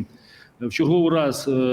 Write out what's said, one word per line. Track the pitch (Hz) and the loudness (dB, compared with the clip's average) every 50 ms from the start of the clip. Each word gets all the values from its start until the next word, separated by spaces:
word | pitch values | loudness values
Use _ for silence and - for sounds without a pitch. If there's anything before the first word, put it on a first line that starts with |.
| 101 - - - _ - - - - _ _ - | -4 -8 -12 -20 _ -20 -20 -20 -20 _ _ -10
в | 120 117 | -10 -6
черговий | - - 160 143 170 180 170 160 | -2 0 0 2 2 2 2 2
раз, | 160 160 147 139 127 - - | 2 2 0 0 -2 -4 -4
е, | 139 135 131 127 127 | -2 0 0 0 0